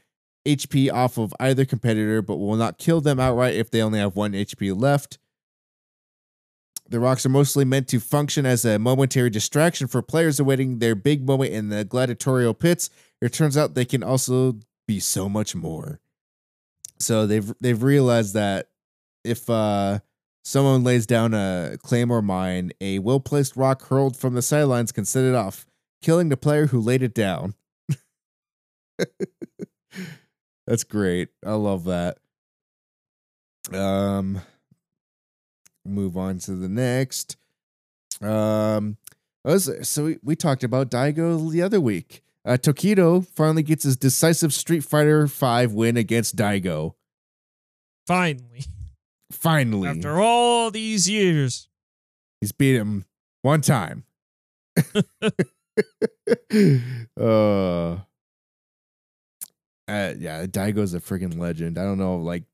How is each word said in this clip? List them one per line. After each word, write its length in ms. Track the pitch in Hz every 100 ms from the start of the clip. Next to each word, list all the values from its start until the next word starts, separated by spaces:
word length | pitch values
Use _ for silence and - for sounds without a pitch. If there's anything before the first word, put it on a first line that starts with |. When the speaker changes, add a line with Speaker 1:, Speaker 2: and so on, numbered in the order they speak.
| _ _ _ _
Speaker 1:
H 240 | 147 143 -
P 220 | 139 135
off 260 | 120 127 117
of 160 | 107 -
either 240 | 131 131
competitor, 560 | 135 117 120 110 107 110
but 160 | 98 82
will 200 | 101 110
not 200 | 113 -
kill 240 | 165 165
them 180 | 147 127
outright 360 | 131 120 127
if 160 | 90 110
they 100 | 113
only 180 | 107 107
have 160 | 101
one 200 | 95 104
H 240 | 98 101 -
P 140 | 98
left. 460 | 92 139 143 - - _ _ _ _ _ _ _ _ _ _ _ _ _ _ _ - -
The 140 | 117
rocks 240 | 123 127
are 60 | 131
mostly 340 | 139 139 143
meant 240 | 131 135 127
to 100 | 120
function 460 | - 147 147 151
as 220 | 131 120 117
a 120 | 104
momentary 520 | 120 131 135 131 123
distraction 560 | 104 - 147 170 - 131
for 160 | 123
players 360 | - 160 165 143
awaiting 420 | 135 135 131 117
their 140 | 117
big 320 | 104 139 147 131
moment 260 | 135 135
in 180 | 107 104
the 120 | 104
gladiatorial 720 | 98 127 127 113 135 127 117
pits. 380 | 107 170 170 - _ _ _
It 100 | 123
turns 240 | - 151 143
out 180 | 143
they 120 | 127 123
can 160 | 131
also 560 | 95 131 - 127 131 110 - _ -
be 140 | 98
so 300 | - 98 98
much 240 | 107 104
more. 460 | 87 82 80 - 76 _ _ _ _ _ _ _ _ - -
So 280 | - 110 107
they've, 260 | 107 104 -
they've 220 | 123 110
realized 520 | 131 143 127 117 104
that 340 | 104 101 95 - _ _ _ _ _
if, 260 | 117 113 -
uh, 480 | 113 107 101 98 104 - _ _ _
someone 400 | - 139 139 131
lays 220 | 123 123 107
down 280 | 117 113
a 420 | 107 95 90 71 53
claymore 400 | - 120 120 117
mine, 480 | 101 92 92 90 90 -
a 200 | 98 95
well-placed 560 | 101 135 - 147 135 127
rock 320 | 135 131 -
hurled 280 | 135 135 123
from 180 | 131
the 80 | 123
sidelines 500 | - 147 143 120 113
can 120 | -
set 200 | 98 131
it 100 | 131
off, 320 | 127 95 - - _ _ _
killing 260 | - 170 165
the 80 | 131
player 300 | 151 151 147
who 120 | 123
laid 240 | 113 127
it 120 | 117
down. 400 | 113 98 87 95 - _ _ - 139 _ _ _ _ _ _ _ _ _ -
<laughs> 0 | - - 190 _ - - - _ _ 190 165 - _ _ _ _ -
That's 180 | 117
great. 460 | - 104 95 90 85 _
I 100 | 101
love 300 | 107 104 95
that. 340 | 90 87 87 - _ _ _ _ _ _ _ _ _ _ _ _ _ _ -
Um, 680 | 92 98 98 101 98 95 95 - _ _ _ _ _ _ _ _ _ _ _ _ _
move 320 | 98 101 95 90
on 220 | 92 92
to 140 | -
the 160 | 92 92
next. 680 | 110 127 127 131 - - - _ _ _ _ _ _ - -
Um, 760 | 104 107 107 107 107 107 107 107 - - _ _
let's, 440 | 135 196 135 - -
so 160 | 151
we, 140 | 156 -
we 140 | 123 160
talked 260 | 160 131
about 280 | 117 127 131
Daigo 600 | 123 143 151 165 160 160
the 120 | 170
other 180 | 190 208
week. 420 | 123 87 - - _ _ -
Uh, 120 | 127
Tokido 680 | 156 135 196 190 165 185 180
finally 360 | - 156 160
gets 220 | 151 156
his 120 | 143 127
decisive 560 | 131 - 165 160 160
Street 320 | - - 170
Fighter 420 | - 151 151 151 147
Five 460 | - 131 120 123
win 240 | 104 117 120
against 400 | 104 117 107 104
Daigo. 580 | 104 101 90 78 82 - _ _ _ _ _ _ _ _ _ _ -
Speaker 2:
Finally. 580 | 180 170 127 120 120 - - - - _ _ _
Speaker 1:
Finally. 560 | - 165 156 117 104 90
Speaker 2:
After 320 | 80 117 165
all 500 | 226 240 240 233 226
these 380 | 220 220 214 175
years. 600 | 214 185 156 131 - - _ _ _ _ _ _ _
Speaker 1:
He's 100 | 101
beat 240 | - 135 127
him 300 | 107 101 - _ _ _
one 200 | 131 156
time. 420 | - 123 82 - - _ _ _ _ _ _ -
<laughs> 80 | - 208 - _ 214 - 156 _ _ - - - - _ - - - 214 180 131 123 120 113 -
Uh, 800 | 113 110 104 98 92 87 85 90 - _ _ _ _ _ _ _ _ _ _ _ _ _ - _ _ _ -
uh, 260 | 104 92 52
yeah, 300 | 82 80 92
Daigo's 480 | 98 104 104 98
a 60 | 87
freaking 380 | - 95 90 82
legend. 400 | 87 80 85 85
I 40 |
don't 160 | 98 98
know, 180 | 95 90
like, 280 | 82 87 -